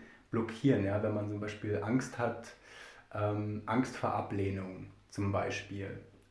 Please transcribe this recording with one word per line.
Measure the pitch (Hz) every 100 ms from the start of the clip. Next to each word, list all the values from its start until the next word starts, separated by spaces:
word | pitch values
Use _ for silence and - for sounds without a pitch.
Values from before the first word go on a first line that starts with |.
| - - -
blockieren, | 113 113 - 139 110 98
ja, | 104
wenn | 110
man | 107 104
zum | 104
Beispiel | 104 - 107 104
Angst | 104 127 - -
hat, | 117 - - - - - - - -
ähm, | 104 104 104 107 107 107
Angst | 117 - -
vor | 117
Ablehnung | 104 - 101 98 95 95 92 101 - -
zum | - 101
Beispiel. | 98 - - - 101 95 - - - -